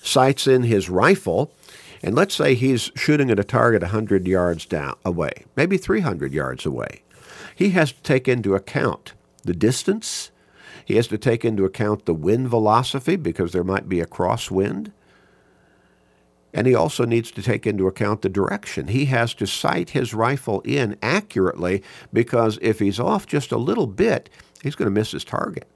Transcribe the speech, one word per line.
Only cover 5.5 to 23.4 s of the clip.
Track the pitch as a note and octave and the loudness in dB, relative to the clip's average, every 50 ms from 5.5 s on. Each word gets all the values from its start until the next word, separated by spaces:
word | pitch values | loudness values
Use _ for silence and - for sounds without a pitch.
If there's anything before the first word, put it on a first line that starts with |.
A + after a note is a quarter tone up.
| _ | _
maybe | - C#3+ F3+ G3 | -2 0 0 0
three | F#3 - - F#3+ G#3+ | -2 -2 -2 -2 0
hundred | F3+ C#3+ F#2+ D#2 C#2 C2+ C2+ | 0 -2 -4 -4 -6 -4 -4
yards | D2+ C#2 C2 B1+ C2 - | -4 -4 -4 -6 -6 -6
away. | D#2+ C2+ A#1 G1+ G1+ - - _ _ _ - - - - - - - - | -6 -4 -4 -8 -10 -10 -16 _ _ _ -20 -20 -20 -20 -20 -20 -20 -4
He | - F3+ G3+ | 0 0 2
has | F3+ F#3 D#3+ C3+ | 4 4 2 2
to | - _ | 0 _
take | _ - C#3+ C3 B2+ | _ 0 0 2 4
into | C3+ B2+ A#2+ G#2 G2 F#2+ | 2 0 2 2 0 0
account | G2 - - - - - A#2 D2+ - _ - - - _ _ _ _ _ | 0 0 -4 -4 -2 -2 -2 -2 -4 _ -20 -20 -20 _ _ _ _ _
the | - F2 | -4 -2
distance. | E2+ G2+ A2 B2+ - - - G3+ A3+ - - - - - - _ _ _ _ _ _ - - - - - | 2 2 2 2 0 0 -2 -2 -2 -4 -8 -10 -10 -10 -12 _ _ _ _ _ _ -20 -20 -20 -20 -6
He | - G2 | 0 2
has | A2 A#2+ - | 2 2 2
to | - | -4
take | G#2 - B2+ A2+ A#2 - | -2 0 0 0 2 0
into | A#2+ A2 G2+ F#2+ | -2 0 2 0
account | F#2 - - A2 G#2 G#2+ G#2 _ | 0 0 -2 0 0 0 -2 _
the | - E2 | -2 -2
wind | D#2+ D2+ F2 G#2+ A#2+ C3 | 0 2 0 0 0 0
velocity | B2 A#2+ A#2 G#2+ G#2+ G#2+ A#2 B2+ - - C#3 - - F3+ | 0 0 2 4 4 4 4 2 0 -6 -4 -2 -2 -2
because | F#3+ D3 E2+ E2+ - F#2 E2+ | -2 -2 -4 -2 -2 -4 -2
there | E2+ F#2 F2 | -2 -2 -2
might | F#2 F#2+ G2 - - | 0 -2 -2 -2 -2
be | F#2 E2+ | -2 -2
a | E2+ | -2
crosswind. | - - - F#2+ F2+ - A#2+ - - F#2+ F#2+ G2 G#2 - G3 A3 G#3 - _ _ _ _ _ _ _ _ _ _ _ _ _ _ _ _ _ _ _ _ _ _ _ _ _ _ _ _ _ _ _ - | -4 -4 -4 -2 -2 -2 -2 -4 -4 -2 -2 -2 -2 -4 -8 -10 -12 -16 _ _ _ _ _ _ _ _ _ _ _ _ _ _ _ _ _ _ _ _ _ _ _ _ _ _ _ _ _ _ _ -4
And | - A2 | 0 4
he | B2+ B2 | 4 4
also | - - D3+ - - B2 | 4 4 0 0 -2 0
needs | A#2 A#2 A#2 A2+ - | 0 0 0 -2 -4
to | - - | -10 -6
take | G2+ A#2+ A2 - - | -2 -2 -2 0 0
into | A2 G#2 G2 F#2+ | -2 0 0 0
account | F#2 F#2 - A2 G#2 G#2+ G#2+ | 0 0 0 0 0 0 0
the | - G2+ | -2 -4
direction. | F#2 G2 F#2+ - G3+ G3+ - - - - C#2 | 0 0 0 0 -2 -6 -8 -8 -8 -8 -6
He | D2+ G#2+ C3 D3 | -2 -2 0 0
has | C#3 C3 A#2+ A#2 A#2 - | 2 2 2 0 0 -2
to | - G#2 | -4 -6
sight | G2 - - - - - F2 - - | -4 -4 -2 -2 0 0 0 -4 -4
his | - C3+ B2+ A2+ A2 | -4 -4 -4 -2 -2
rifle | G#2+ A2+ B2 C#3+ C3+ - - G#2 G2 | 0 0 0 0 -2 -4 -4 -4 -4
in | - - B2+ C#3+ B2+ G#2 G#2 - | -2 -2 -2 0 0 -2 -4 -4
accurately | - A2+ D3+ G#3 G#3 _ - - F#2+ F2+ - - F2 F2+ F#2 G2 - - - - - - - | -2 0 0 -2 -2 _ 0 0 0 0 0 -2 -2 -2 -2 -2 -4 -10 -20 -20 -20 -4 0
because | A2+ A#2+ - - A#2+ A2+ A2 G#2+ G#2+ | 0 0 2 2 2 2 2 0 0
if | - A2 G#2+ - | 0 0 0 2
he's | G#2 G2 F#2+ G#2 | 0 0 0 0
off | B2 F#3+ G#3+ G3 - | -2 -2 -2 -2 -4
just | - - D3 | -2 -4 -4